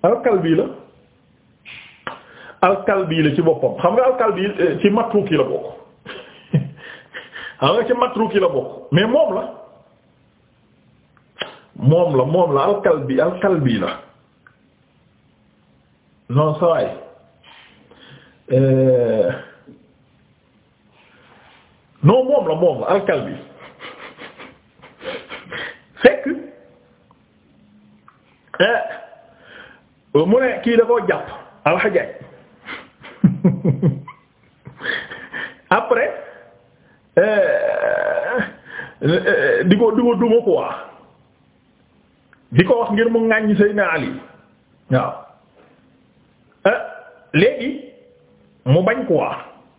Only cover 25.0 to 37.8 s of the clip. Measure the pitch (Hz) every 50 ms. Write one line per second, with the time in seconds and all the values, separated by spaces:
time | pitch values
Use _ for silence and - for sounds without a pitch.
25 | - - - - - - - - - - - - - - - - _ _ _ -
26 | - 262 294 - - 269 - - - - - - - _ _ _ _ _ _ _
27 | _ _ _ _ _ _ _ _ _ _ _ _ _ _ _ _ _ _ _ _
28 | _ - _ _ _ _ _ _ _ _ - - 180 214 240 - - - - -
29 | - - - - - _ _ _ - - - - - - - _ _ _ _ _
30 | _ _ _ 147 160 180 214 254 262 254 226 - - 240 233 226 233 226 240 233
31 | 196 175 175 147 - - - - - - - - _ 147 165 180 - 220 185 165
32 | 120 - - - - - - - - _ _ _ _ - - - - - _ _
33 | - - - - - - - - - 185 - - - 175 135 - - 143 131 -
34 | - - - _ _ _ _ _ _ _ _ _ _ - - - - - - -
35 | - - - - - - - - - - - _ _ _ 185 196 220 - 247 226
36 | 220 - - - - - - - - - _ _ _ _ _ _ _ _ _ _
37 | _ _ _ 160 185 220 214 208 190 160 147 - - - - -